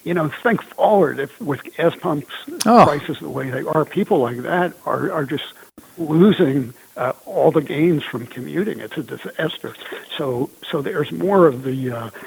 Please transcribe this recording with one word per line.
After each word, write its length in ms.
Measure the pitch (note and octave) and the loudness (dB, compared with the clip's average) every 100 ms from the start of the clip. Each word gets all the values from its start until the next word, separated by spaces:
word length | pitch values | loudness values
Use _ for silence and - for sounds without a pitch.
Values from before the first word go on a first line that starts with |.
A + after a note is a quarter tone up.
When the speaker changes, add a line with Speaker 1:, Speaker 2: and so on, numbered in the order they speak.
Speaker 1:
you 80 | - | -4
know, 160 | F3 D3+ | -2 -2
think 320 | - A#3+ G3+ | -2 0 0
forward, 560 | - - G#3 G3+ C#3+ B2 | -2 0 4 6 4 0
if 200 | C#3 - | -6 -6
with 240 | E3+ C3 - | -6 -6 -6
gas 200 | - E3 - | 0 0 0
pumps 380 | F3+ D3 - - - E4+ A3 | -4 -4 -6 -14 -10 0 6
Speaker 2:
Oh. 180 | A#3 | 8
Speaker 1:
prices 340 | D#3+ D3 - - | 6 4 -4 -8
the 100 | D3+ | -8
way 180 | C3 C3+ | -8 -6
they 140 | C3 | -4
are, 240 | D#3+ D#3 - | -2 0 0
people 320 | F3+ G#3 F3 | -2 2 2
like 240 | A#2 B2 | 2 -2
that 320 | - F3 F3 - | -2 0 -2 -4
are, 260 | D3+ C3 D3+ | -4 -2 -2
are 140 | E3 | -4
just 300 | C3+ D3 - - - - - - | -4 -6 -8 -16 -20 -20 -18 -10
losing, 760 | D3+ D#3+ G3+ F3+ D3 C#3 A#2+ - - B2+ | 0 6 6 6 2 2 -2 -10 -16 -6
uh, 160 | B2+ - - | -4 -6 -4
all 240 | F#3 D3+ | 2 4
the 100 | D#3 | 4
gains 400 | C#3 C#3+ F3 D3 | 0 0 2 2
from 220 | - A#2 A#2+ | -2 -8 -10
commuting. 540 | B2 C#3+ D3+ G#3 - | -12 -8 -6 -6 -6
It's 160 | G#2+ D#3+ | -10 -10
a 60 | |
disaster. 720 | A2+ A#2+ - - D#3 - - - - - - - | -10 -12 -12 -6 -6 -6 -14 -14 -14 -16 -12 -8
So, 340 | C#3 A#2+ C#3+ - - | -4 -4 -6 -8 -8
so 120 | D#3 | -6
there's 280 | F#3 F#3 D3 | -4 -4 -4
more 340 | E3 F3+ G3 D#3+ | -2 2 6 6
of 160 | B2+ | 4
the, 280 | C3 C3 B2+ | -4 -4 -4
uh, 200 | A#2 A2+ - | -6 -10 -14